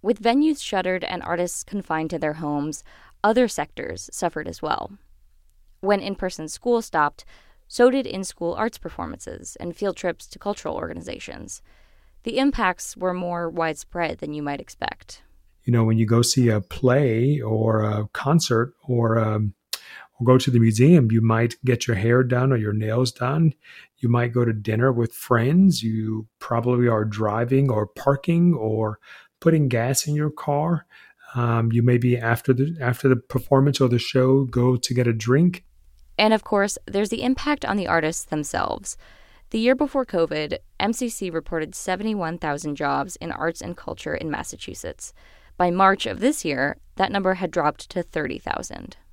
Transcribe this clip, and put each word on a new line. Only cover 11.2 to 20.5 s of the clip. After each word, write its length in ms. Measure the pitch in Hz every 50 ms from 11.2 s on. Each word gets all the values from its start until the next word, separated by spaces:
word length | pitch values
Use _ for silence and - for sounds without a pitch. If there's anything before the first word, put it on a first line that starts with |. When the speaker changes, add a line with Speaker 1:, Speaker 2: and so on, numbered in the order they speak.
| - - - - - - - - - _ _ _ _ _ _ - _ _ _ - _
Speaker 1:
The 160 | 233 226 247
impacts 580 | 269 285 269 - 220 185 175 - - - -
were 160 | - 180 185 180
more 340 | 180 180 175 175 170 170
widespread 720 | 165 165 170 165 160 156 - - _ - 175 170 156 165
than 160 | - - 147 151
you 80 | 151
might 180 | 147 143 143 -
expect. 600 | - - - _ - - - _ - - - - _ _ _ _ _ _ _ _ _
Speaker 2:
You 60 | -
know, 120 | 120 117 113
when 160 | 110 113 110
you 80 | 113
go 160 | 107 117 117 120
see 260 | - - 131 123 117
a 120 | 107 -
play 800 | - _ - - - 123 123 143 147 127 110 113 120 139 147 147
or 440 | 113 110 110 110 113 113 110 110 107
a 260 | 107 104 107 107 -
concert 640 | _ - - 135 156 170 - - 123 113 120 123 - _ _
or, 320 | - 123 120 117 113 113 113
um, 340 | 110 110 107 107 107 104 - _ _ _ - - - - - - - _ _ _
or 60 | 120
go 120 | 123 127
to 140 | 127 - 143